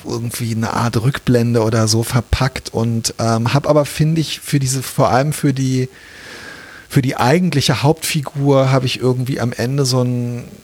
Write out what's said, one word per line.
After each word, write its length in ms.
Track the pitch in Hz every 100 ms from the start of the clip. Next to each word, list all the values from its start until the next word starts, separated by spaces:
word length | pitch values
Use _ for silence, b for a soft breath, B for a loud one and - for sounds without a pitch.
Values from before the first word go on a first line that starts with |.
irgendwie 500 | - 117 117 - 117
eine 180 | 110 113
Art 280 | - 117 113
Rückblende 600 | 120 - - 120 117 117
oder 260 | 110 113 113
so 140 | 113
verpackt 680 | 113 131 - - 131 - -
und, 420 | - 113 113 - -
ähm, 340 | 113 113 117
hab 140 | 139 147
aber, 160 | 151
finde 360 | 139 - 156 165
ich, 200 | 147 -
für 180 | - 147
diese, 240 | 131 131
vor 280 | 123 - 117
allem 220 | 117 147
für 200 | 147 147
die, 360 | 131 131 131 127 B B B B B B B B B B
für 120 | -
die 140 | 127 -
eigentliche 640 | 120 165 180 143 - 117
Hauptfigur 880 | 131 160 - 160 135 143 139 135 135
habe 160 | 135 127
ich 140 | -
irgendwie 400 | 120 127 127 139
am 120 | 120
Ende 320 | 120 117 139
so 180 | 131 127
ein, 420 | 123 123 120 120 - -